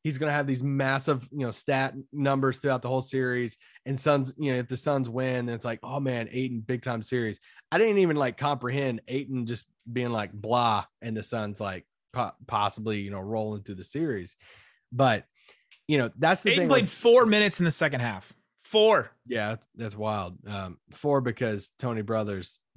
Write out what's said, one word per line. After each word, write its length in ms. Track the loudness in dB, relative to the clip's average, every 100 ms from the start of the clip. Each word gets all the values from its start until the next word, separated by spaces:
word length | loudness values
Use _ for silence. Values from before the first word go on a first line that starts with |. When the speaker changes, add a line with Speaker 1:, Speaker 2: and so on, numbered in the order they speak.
Speaker 1:
he's 140 | -6 -2
gonna 160 | 0
have 140 | 0 0
these 160 | -2
massive, 680 | 0 0 0 0 0 -2 -4
you 140 | -6
know, 60 | -6
stat 440 | -4 -2 0 0 -4 -10
numbers 440 | -2 0 2 2 0
throughout 220 | 0 -2
the 80 | 0
whole 140 | -2
series. 560 | -2 -2 0 -2 -4 -8 _ _
And 160 | -8 -2
Suns, 320 | 2 2 0 -4
you 140 | -2
know, 40 | -2
if 100 | -2
the 80 | -4
Suns 320 | -2 -2 -2
win, 340 | -2 -2 -2 -4
then 80 |
it's 120 | -4 -6
like, 140 | -8
"Oh 180 | -8 -4
man, 280 | -2 -2 -4
Ayton, 280 | -4 -4 -4
big 200 | -4 -4
time 200 | -4 -6
series." 360 | -4 -2 -2 -6 _ -20 _
I 60 | 2
didn't 200 | 4 6
even, 180 | 4 4
like, 220 | 0 0
comprehend 640 | -2 -2 -2 -2 -2 -4 -6
Ayton 360 | -6 -4 -6
just 220 | -6 -8 -12 _ -8
being, 180 | -4 -2
like, 220 | -2 -4
"Blah," 520 | -8 0 2 4 2 -2 _
and 140 | -8 -8
the 60 |
Suns, 380 | -6 -6 -6 -6
like, 240 | -6 -8 -12 _ _
po-, 200 | -4 -4 -8 -4
possibly, 540 | -2 0 -2 -4 -4
you 100 | -4
know, 100 | -8
rolling 440 | -6 -4 -4 -6
through 100 | -10
the 100 | -12
series. 520 | -8 -4 -2 -2 -6 -16 -20 -20 _ _ _
But, 340 | 2 4 2 -2 _ _ _ _ -12 0
you 100 | 2
know, 120 | 2 2
that's 260 | 4 4
the 80 | 4
Speaker 2:
Ayton 100 | 4
Speaker 1:
thing 60 | 6
Speaker 2:
played 140 | 4
Speaker 1:
with 60 | 4
Speaker 2:
four 340 | 2 6 8 8
minutes 320 | 6 4 2
in 60 |
the 60 | 0
second 280 | 2 0 0
half. 320 | -2 -4 -8 _ _ _
Four. 460 | 0 6 6 6 2 _ -6
Speaker 1:
Yeah, 220 | -2 -2
that's, 180 | -4 _
that's 220 | -10 -8 -4
wild. 420 | -2 -2 -4 -10 -10
Um, 300 | -8 -8 -12 _
four 280 | -6 0 2
because 520 | 0 -2 -2 -2 -8 -8
Tony 240 | -4 -4
Brothers 580 | -2 -2 -2 -6 -10 -16 _